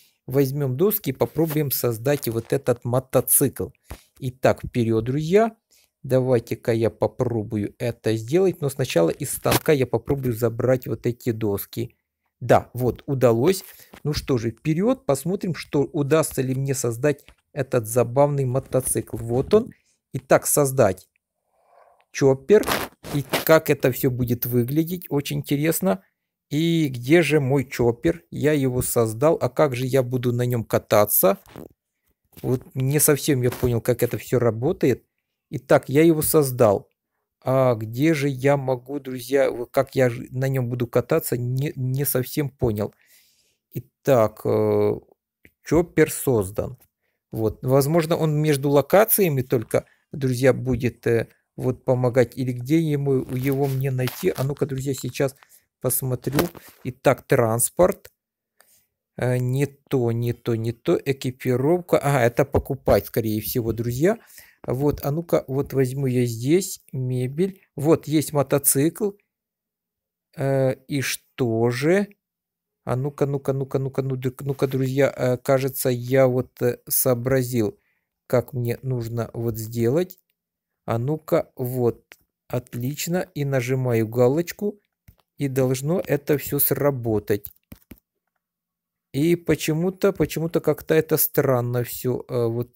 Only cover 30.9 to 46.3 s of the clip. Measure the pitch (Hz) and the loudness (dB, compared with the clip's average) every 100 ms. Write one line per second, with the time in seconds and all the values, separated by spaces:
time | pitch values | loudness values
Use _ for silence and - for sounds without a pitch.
30.9 | 107 104 - 185 196 - - - _ _ | 4 4 2 2 0 -6 -20 -20 _ _
31.9 | _ _ _ _ - 131 127 - 131 131 | _ _ _ _ -8 -4 -4 -6 -6 -2
32.9 | 147 - 147 - 131 123 - 127 117 - | 2 2 2 2 0 0 0 0 0 0
33.9 | 120 117 110 - 123 117 110 147 185 143 | 0 -2 -4 -2 0 2 0 -2 0 0
34.9 | 110 _ _ _ _ _ 131 - 147 - | 0 _ _ _ _ _ -6 2 2 4
35.9 | 139 170 156 - 160 139 123 110 98 - | 4 4 4 2 2 2 4 4 4 -2
36.9 | _ _ _ _ _ 127 135 127 113 110 | _ _ _ _ _ -2 2 2 0 -4
37.9 | 120 156 151 143 127 139 143 131 127 127 | 0 2 2 0 0 2 2 0 -4 -6
38.9 | 143 131 127 120 139 127 113 120 139 131 | -10 -8 -10 0 2 2 -2 -4 -2 0
39.9 | 131 123 120 - 127 135 135 120 123 120 | 2 0 0 -8 -4 -2 -2 -2 -4 -2
40.9 | 123 - 160 - 123 120 131 147 - 127 | 0 0 0 0 -4 -2 -2 -4 -4 -4
41.9 | 135 143 131 123 151 139 - 123 104 104 | -2 -2 -2 -2 -4 -4 -2 -2 0 -4
42.9 | - _ _ _ _ _ _ _ 135 - | -8 _ _ _ _ _ _ _ -14 -14
43.9 | _ - 123 110 - 117 110 107 104 104 | _ 2 4 4 0 -2 0 2 2 2
44.9 | 107 - _ _ _ _ _ - 156 170 | -2 -8 _ _ _ _ _ 0 0 2
45.9 | - - - 139 | 2 2 0 0